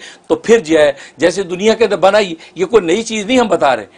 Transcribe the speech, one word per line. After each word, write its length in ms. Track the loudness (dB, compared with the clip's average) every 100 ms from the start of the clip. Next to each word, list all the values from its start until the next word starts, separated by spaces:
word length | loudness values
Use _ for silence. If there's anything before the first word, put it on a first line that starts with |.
| -8 -16 -4
तो 140 | -4 2
फिर 140 | 2
जो 180 | 2 2
है, 180 | 2 0 -10 -2
जैसे 240 | -2 -2
दुनिया 320 | -6 -2 -2
के 100 | 0
अंदर 120 | 0 2
बनाई, 400 | 2 2 0 -6 -14 -8
ये 80 |
कोई 160 | 0 0
नई 220 | 2 -2
चीज़ 240 | -4 -6 -2
नहीं 140 | 0
हम 80 | 0
बता 260 | 0 0
रहे, 120 | 0 -4